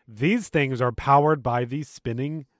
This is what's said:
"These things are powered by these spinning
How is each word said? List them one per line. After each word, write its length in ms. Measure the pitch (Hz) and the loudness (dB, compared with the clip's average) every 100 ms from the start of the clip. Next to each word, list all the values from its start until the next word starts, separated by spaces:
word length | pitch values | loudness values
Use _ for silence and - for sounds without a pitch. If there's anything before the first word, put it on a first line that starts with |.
| - | -20
"These 420 | 107 151 240 196 | -2 0 0 0
things 320 | 160 135 123 | -2 0 0
are 120 | 123 | -2
powered 500 | 113 139 139 151 151 | 0 4 6 6 2
by 220 | 123 120 | 0 -2
these 240 | 120 139 143 | -2 -6 -10
spinning 580 | - 120 117 139 156 139 | -10 -6 -6 -6 -8 -12